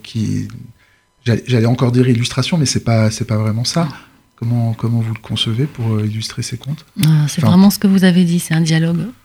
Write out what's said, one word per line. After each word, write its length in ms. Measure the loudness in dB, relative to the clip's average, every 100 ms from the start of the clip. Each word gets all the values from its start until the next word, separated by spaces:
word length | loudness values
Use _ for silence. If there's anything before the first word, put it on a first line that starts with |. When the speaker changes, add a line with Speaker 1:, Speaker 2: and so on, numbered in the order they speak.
Speaker 1:
qui, 440 | -8 -4 -2 -4 -6 -12 -18 _ _ _ _ _ -2
j'allais, 180 | -2 0
j'allais 180 | 0 2
encore 260 | 0 2
dire 180 | 2 2
illustration, 480 | 2 -2 -4 -2 0
mais 80 | 0
c'est 180 | -2
pas, 260 | 0 2 0
c'est 160 | -2 -4
pas 120 | -2
vraiment 260 | -2 -2
ça. 220 | -2 -2 -4
Speaker 2:
Hmm. 60 | -6 -20 _ _ _
Speaker 1:
Comment, 380 | -2 0 -2
comment 260 | -2 -2 0
vous 140 | -2
le 60 | -6
concevez 460 | -6 -4 -2 -2 -4
pour, 280 | -2 -2
euh, 120 | 0 -2
illustrer 360 | -4 -8 -8
ces 160 | -8 -10
contes ? 280 | -8 -10 -10 0
Speaker 2:
Euh, 40 | 2 4 2
c'est 160 | 0
Speaker 1:
Enfin 60 | 4
Speaker 2:
vraiment 200 | 6 6
ce 100 | 4
que 80 | 2
vous 160 | 4
avez 220 | 4 4 2
dit, 140 | 0
c'est 160 | 0 0
un 60 |
dialogue. 440 | 2 0 0 -2 -6 -12